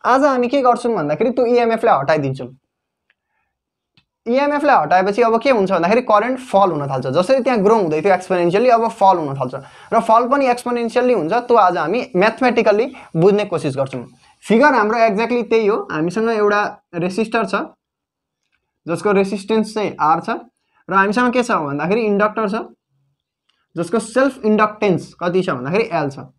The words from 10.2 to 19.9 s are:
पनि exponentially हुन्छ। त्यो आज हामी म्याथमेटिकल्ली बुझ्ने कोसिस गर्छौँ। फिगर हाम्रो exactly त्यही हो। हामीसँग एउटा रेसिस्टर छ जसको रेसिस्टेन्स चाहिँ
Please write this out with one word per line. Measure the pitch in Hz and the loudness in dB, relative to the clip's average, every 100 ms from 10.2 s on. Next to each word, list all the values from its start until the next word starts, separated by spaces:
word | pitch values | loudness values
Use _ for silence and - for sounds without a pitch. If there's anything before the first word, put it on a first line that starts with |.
| 247 | 4
पनि | 285 262 | 0 2
exponentially | 240 247 240 233 240 247 233 | 0 -4 -4 -2 0 2 0
हुन्छ। | 156 | 0
त्यो | 233 240 233 | -4 2 4
आज | 185 175 | 4 2
हामी | 156 226 - 180 | -2 -4 -2 0
म्याथमेटिकल्ली | 214 226 254 226 214 208 254 - - 165 | 0 2 0 2 2 2 -2 -8 -8 2
बुझ्ने | 185 202 | 2 2
कोसिस | 202 165 147 135 | -2 -4 -4 -4
गर्छौँ। | 135 131 120 _ _ _ | -6 -8 -14 _ _ _
फिगर | - 220 294 | 0 4 4
हाम्रो | 254 208 233 226 | 2 0 0 0
exactly | 196 226 240 226 | 0 -2 -2 0
त्यही | 226 208 | 0 2
हो। | 226 392 | -2 -4
हामीसँग | 156 170 196 226 | -4 -4 -2 -2
एउटा | 220 208 208 202 - _ | 0 0 0 -4 -8 _
रेसिस्टर | 175 180 190 220 233 190 | -6 -4 -4 -4 -2 -4
छ | 202 311 _ _ _ _ _ _ _ _ _ _ _ 151 | -6 -8 _ _ _ _ _ _ _ _ _ _ _ -8
जसको | 170 208 | -4 0
रेसिस्टेन्स | 202 196 208 - 220 220 | 0 0 -4 -2 -2 -2
चाहिँ | 220 185 | -4 -6